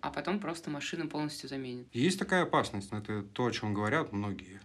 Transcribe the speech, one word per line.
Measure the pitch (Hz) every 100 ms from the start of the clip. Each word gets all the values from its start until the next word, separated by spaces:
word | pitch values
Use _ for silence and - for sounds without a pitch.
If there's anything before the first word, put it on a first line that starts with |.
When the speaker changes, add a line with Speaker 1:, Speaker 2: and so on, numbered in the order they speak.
Speaker 1:
а | 139
потом | 143 160 202
просто | 196 165 -
машина | 147 - 170 156
полностью | 151 147 - 135
заменит. | 135 127 123 123
Speaker 2:
Есть | 117 165 196
такая | 202 185
опасность, | 160 147 - 101 98
но | 107
это | 104 107
то, | 101 - 120
о |
чем | 104 107 101
говорят | 104 151 -
многие | 101 104 98 - 95